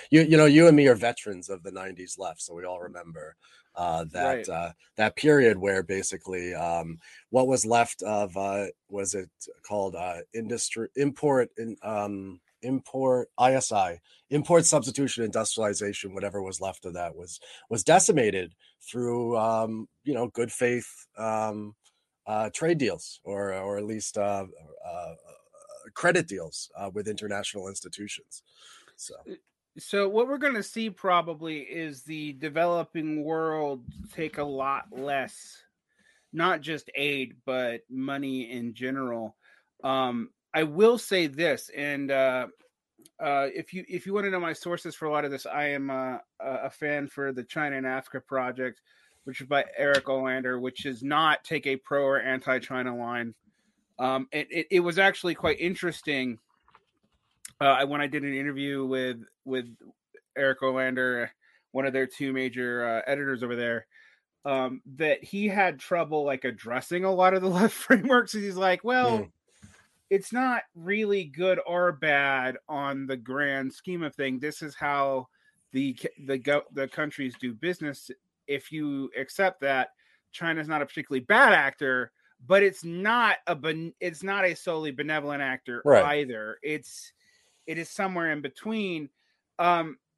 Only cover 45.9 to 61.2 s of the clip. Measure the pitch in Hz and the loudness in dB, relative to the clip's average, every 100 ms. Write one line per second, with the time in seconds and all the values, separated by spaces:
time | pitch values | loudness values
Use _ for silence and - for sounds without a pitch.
45.9 | 131 131 123 - - 135 131 135 - 151 | -4 -4 -8 -12 -10 -6 -6 -6 -6 -4
46.9 | 147 143 - 139 127 113 - 147 135 131 | -4 -4 -6 -6 -6 -8 -4 -4 -4 -4
47.9 | 131 - 131 - 135 127 123 127 - _ | -6 -6 -12 -6 -4 -4 -4 -6 -8 _
48.9 | _ _ _ - 131 131 143 - - 143 | _ _ _ -14 -12 0 0 0 -2 2
49.9 | 139 135 135 131 131 127 127 127 - 143 | 2 2 -2 -2 -2 -2 -4 -4 -6 -10
50.9 | 117 139 147 160 147 - 156 139 135 - | -6 0 2 4 2 0 -4 -2 -4 -2
51.9 | 143 135 135 127 131 135 127 - 127 127 | 0 2 2 0 -2 0 -2 -2 -6 -4
52.9 | 120 120 120 117 - _ _ _ _ _ | -6 -6 -6 -6 -10 _ _ _ _ _
53.9 | - 127 131 131 151 139 160 156 185 175 | -4 -2 -2 -2 -6 -4 -4 2 2 4
54.9 | 170 180 170 180 156 170 143 170 185 175 | 4 4 4 -4 0 0 0 -2 -2 -6
55.9 | - - 139 127 113 _ _ _ _ _ | -4 -2 -2 -2 -6 _ _ _ _ _
56.9 | _ _ _ _ _ - - 139 135 139 | _ _ _ _ _ -16 2 4 6 4
57.9 | 147 143 147 143 135 143 139 139 139 131 | 0 -2 -2 -4 -4 -4 -4 -4 -4 -2
58.9 | 131 127 117 110 _ 131 131 120 113 - | -2 -2 -6 -12 _ -6 -6 -6 -16 -20
59.9 | _ _ - _ - 135 131 131 131 131 | _ _ -20 _ -2 0 0 0 0 -2
60.9 | 127 127 120 | 0 0 -2